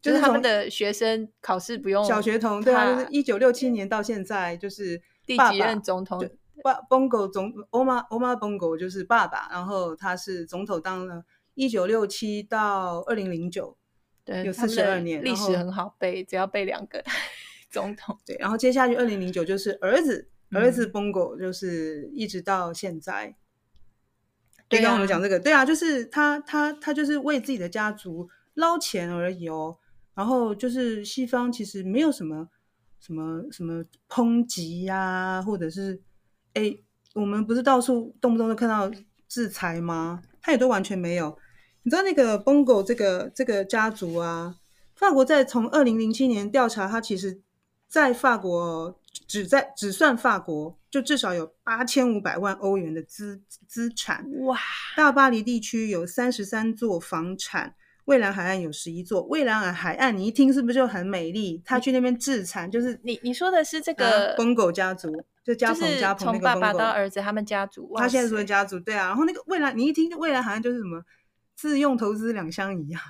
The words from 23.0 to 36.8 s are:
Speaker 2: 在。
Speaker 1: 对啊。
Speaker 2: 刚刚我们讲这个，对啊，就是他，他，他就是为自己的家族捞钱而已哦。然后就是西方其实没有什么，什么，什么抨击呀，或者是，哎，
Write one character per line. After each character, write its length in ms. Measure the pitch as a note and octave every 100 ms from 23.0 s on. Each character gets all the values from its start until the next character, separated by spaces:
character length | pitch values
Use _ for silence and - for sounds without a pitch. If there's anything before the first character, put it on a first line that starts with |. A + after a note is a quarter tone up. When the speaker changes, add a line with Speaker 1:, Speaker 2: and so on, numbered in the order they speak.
Speaker 2:
在。 340 | D3+ - G#2+ - _ _ _ - - _ _ _ _ _ _ _ _
Speaker 1:
对 120 | A3+
啊。 20 |
Speaker 2:
刚 80 | A3+
刚 40 | A#3
我 40 |
们 80 | G3
讲 140 | F3+
这 80 | G3
个， 100 | F#3
对 140 | F#3
啊， 100 | D4+
就 100 | C4
是 300 | D#4 E4 C#4
他， 340 | A#3 - D4 D4
他， 320 | D4 D4+ D4
他 200 | D4 -
就 120 | D4 D4
是 120 | D4
为 200 | C4 D4
自 140 | A#3
己 40 | B3+
的 120 | F3
家 200 | G3 G#3+
族 380 | G#3 F#3 E3 F3+ _ _ -
捞 220 | E4 E4+
钱 320 | - G3+ F3
而 220 | F3 F3
已 160 | F#3 E3
哦。 300 | D#3+ D#3 E3+ _ - _ -
然 80 |
后 300 | G#3 B3+ A3+
就 160 | G#3 B3+
是 340 | B3 B3 A3
西 220 | G#3 - B3
方 260 | B3 B3
其 140 | A#3+ G#3
实 160 | G3
没 180 | F#3+ G#3+
有 120 | D#4
什 120 | C#4
么， 240 | D#3+ D#3 E3 _ _ _ _ -
什 120 | -
么， 300 | D#3+ D#3+ D#3+ B3
什 120 | -
么 200 | E3+ E3 E3 _ _
抨 380 | - A#3 A#3 A#3+
击 380 | - E3 E3+
呀， 580 | F#3 F#3+ F#3+ F#3 F#3 F#3
或 160 | F#3+ G#3
者 100 | E3
是， 320 | E3+ G3 F#3 _ _ _ _ _
哎， 240 | - G#3+ G3+